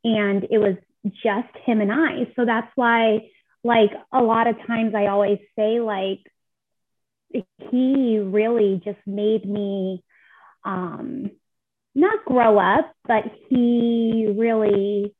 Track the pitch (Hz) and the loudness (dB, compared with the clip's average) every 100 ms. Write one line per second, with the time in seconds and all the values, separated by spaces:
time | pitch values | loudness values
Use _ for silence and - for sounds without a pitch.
0 | 233 220 202 196 - 220 208 180 _ _ | 0 0 0 -2 0 2 2 -2 _ _
1 | 202 - 226 202 247 - - 220 202 247 | -10 -4 -4 -4 -6 -8 -2 0 0 0
2 | 320 - 240 - 240 226 226 - 240 233 | -2 -2 -6 -2 -2 -2 -4 -2 2 2
3 | 226 214 - _ _ _ 233 233 208 - | 2 0 -4 _ _ _ 0 2 2 0
4 | - 269 226 220 226 226 - 226 226 208 | -4 0 2 2 0 -2 -6 -4 -2 0
5 | 202 202 202 202 - - 214 233 226 196 | 0 2 2 0 -4 -4 -2 0 -2 -4
6 | 196 196 _ _ _ _ _ _ _ _ | -4 -6 _ _ _ _ _ _ _ _
7 | _ _ _ 240 - _ - 247 254 277 | _ _ _ -10 -10 _ -4 -2 0 2
8 | 247 214 196 208 220 233 202 190 208 202 | 2 0 0 0 0 2 2 0 -6 -10
9 | - 196 214 220 202 208 202 196 190 185 | -10 -4 0 0 -2 -6 -4 -4 -6 -8
10 | _ _ _ - - _ 202 185 175 - | _ _ _ -20 -20 _ -8 -6 -8 -8
11 | - - 196 - _ _ _ _ _ 269 | -10 -10 -12 -14 _ _ _ _ _ 0
12 | 370 427 - 254 226 208 180 233 330 _ | 2 0 0 4 6 4 4 2 0 _
13 | - 220 214 - - 247 240 240 233 233 | -2 -2 -2 -14 -2 2 2 2 2 0
14 | 226 226 214 202 233 226 214 202 202 208 | 0 0 -2 0 0 2 2 0 0 -2
15 | 202 | -4